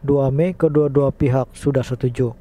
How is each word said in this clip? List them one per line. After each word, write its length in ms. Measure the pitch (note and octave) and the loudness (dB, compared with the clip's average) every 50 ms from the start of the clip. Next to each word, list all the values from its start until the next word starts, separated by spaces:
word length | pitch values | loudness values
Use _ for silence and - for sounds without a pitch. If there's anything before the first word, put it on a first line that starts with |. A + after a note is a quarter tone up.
| - | 0
dua 240 | C#3 C#3+ C#3+ C3+ C3+ | 0 0 2 2 0
Mei, 240 | C3 C#3+ E3 F#3 F3+ | 0 0 0 -2 -2
kedua-dua 640 | - - D#3+ D3 D3+ D3+ D3 C3+ C#3+ C#3+ C#3+ C#3+ | 0 0 2 2 2 2 2 2 2 0 0 0
pihak 320 | - D#3 C3+ B2+ C3+ B2+ - - | 0 0 0 2 0 -2 -4 -8
sudah 240 | - - C#3+ C#3 C3+ | -4 -4 0 0 0
setuju. 560 | A#2+ - B2+ A#2+ - B2+ A#2 - C3 A#2 A2+ - | -2 -2 -6 -4 -4 -4 -2 -2 -4 -4 -4 -10